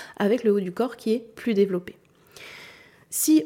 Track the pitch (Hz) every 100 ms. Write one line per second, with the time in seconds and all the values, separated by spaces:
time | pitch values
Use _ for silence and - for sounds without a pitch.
0 | - - 202 254 214 202 180 180 247 -
1 | 220 240 - - 233 202 196 180 - -
2 | _ _ _ - - - - - - _
3 | _ - - 311